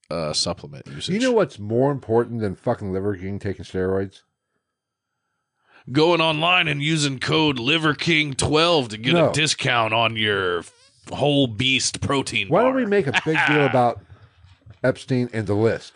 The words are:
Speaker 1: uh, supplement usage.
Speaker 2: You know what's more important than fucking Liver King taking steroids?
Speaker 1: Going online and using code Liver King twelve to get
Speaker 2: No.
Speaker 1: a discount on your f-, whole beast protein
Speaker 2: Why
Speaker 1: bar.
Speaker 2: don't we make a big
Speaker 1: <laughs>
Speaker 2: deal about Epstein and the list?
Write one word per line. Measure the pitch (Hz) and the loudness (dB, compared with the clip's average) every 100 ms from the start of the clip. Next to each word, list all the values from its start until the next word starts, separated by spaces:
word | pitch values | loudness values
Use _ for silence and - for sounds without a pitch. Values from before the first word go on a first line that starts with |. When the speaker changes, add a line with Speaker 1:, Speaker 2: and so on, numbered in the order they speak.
| - | -10
Speaker 1:
uh, | 85 76 | -6 -4
supplement | 78 - - 71 69 - | -4 -4 -6 -10 -18 -16
usage. | - - | -12 -4
Speaker 2:
You | 196 | -2
know | 262 | 2
what's | 233 175 - | 2 0 -4
more | 104 117 139 | -2 0 2
important | 139 - 113 110 117 | 0 0 0 0 -2
than | 104 | -4
fucking | 90 123 113 101 | -4 -4 -4 -4
Liver | 92 101 95 | -4 -2 -4
King | 95 98 | -6 -6
taking | 104 92 | -6 -8
steroids? | 87 95 92 98 98 - _ _ _ _ _ _ _ _ _ _ _ _ _ _ _ - - | -6 -2 0 0 -4 -10 _ _ _ _ _ _ _ _ _ _ _ _ _ _ _ -20 -4
Speaker 1:
Going | 131 160 165 | 2 4 4
online | 160 151 165 180 160 | 2 0 2 2 2
and | 143 | 0
using | 147 160 143 127 | 0 0 0 -2
code | - 156 156 131 | 0 2 2 0
Liver | 120 160 156 | 0 0 0
King | 135 170 156 151 | 0 0 0 0
twelve | 127 143 151 170 165 120 | -2 0 2 4 2 0
to | 107 | -4
get | 120 | 0
Speaker 2:
No. | 170 139 | 4 4
Speaker 1:
a | |
discount | 147 156 - 135 120 110 | 2 0 0 0 2 2
on | 113 113 113 | 2 0 0
your | 107 98 92 85 | 0 2 0 -2
f-, | 82 _ _ _ - | -6 _ _ _ -12
whole | 85 143 143 131 | -2 2 2 2
beast | 104 127 127 - - | 0 0 0 -2 -4
protein | - 175 - 120 98 | -2 -2 -2 -4 0
Speaker 2:
Why | 170 | 2
Speaker 1:
bar. | 254 | 2
Speaker 2:
don't | 262 | 0
we | 220 | 0
make | 202 160 | 0 0
a | 175 | -2
big | 160 160 | 0 0
Speaker 1:
<laughs> | 156 | 2
Speaker 2:
deal | 151 139 | 2 2
about | 127 120 - - - - _ - _ - - | 2 2 0 -12 -20 -20 _ -20 _ -20 -4
Epstein | 127 127 - 127 123 | -2 -2 -2 -2 -2
and | 110 101 | -4 -2
the | |
list? | 104 110 90 - | 2 2 0 -8